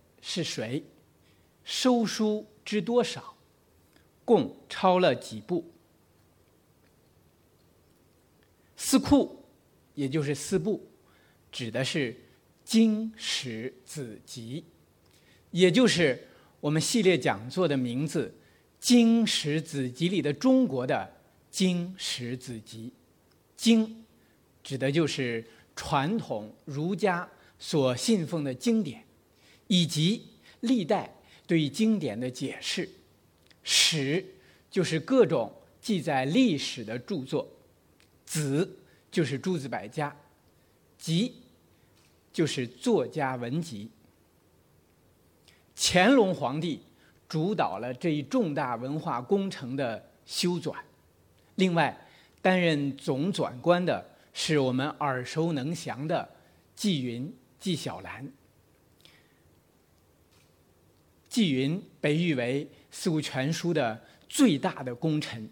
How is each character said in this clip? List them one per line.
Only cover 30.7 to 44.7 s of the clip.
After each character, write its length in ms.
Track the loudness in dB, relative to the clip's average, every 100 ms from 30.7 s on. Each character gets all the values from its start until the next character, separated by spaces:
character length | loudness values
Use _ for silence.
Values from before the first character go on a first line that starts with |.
| 0
代 300 | 2 0 -2 -14 _ -14 0
对 240 | 2 2
经 300 | 2 2 2
典 200 | -2 -4
的 120 | -6
解 260 | -6 -8 -8
释。 300 | -6 -6 -6 -10 _ _ _ _ _ _
史 640 | 0 4 4 2 0 -2 -4 -16 _ _ _
就 120 | -2
是 160 | 0 -2
各 280 | 2 4 6
种 260 | 4 -2 -8 -20 _
记 220 | -4 -2
载 240 | 0 0 2
历 320 | 4 4 2
史 260 | -4 -8
的 140 | -8 -8
著 220 | -6 -8
作； 280 | -4 -4 -6 -12 _ _ _ _ _ _ -10
子 540 | -6 -2 0 -2 -6 _ _ _
就 120 | -2
是 140 | -2 -2
诸 220 | -4 -4
子 100 | -4
百 180 | -8 -8
家； 280 | -6 -6 -8 _ _ _ _ _ _ _ _
集 380 | -2 0 0 -6 -20 _ _ _ _ _ _ _ _
就 140 | -2 0
是 180 | 0 -6
作 400 | -4 0 2 0
家 300 | -2 -4 -2
文 260 | -4 -4
集。 300 | -6 -10 -14 _ _ _ _ _ _ _ _